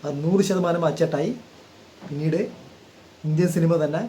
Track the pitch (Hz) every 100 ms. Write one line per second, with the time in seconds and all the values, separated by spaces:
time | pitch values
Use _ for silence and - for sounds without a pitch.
0 | 143 143 156 196 - 185 175 170 160 -
1 | 156 143 170 254 - - - - - -
2 | 185 143 156 165 - - - - - -
3 | - - 151 156 180 175 165 165 151 156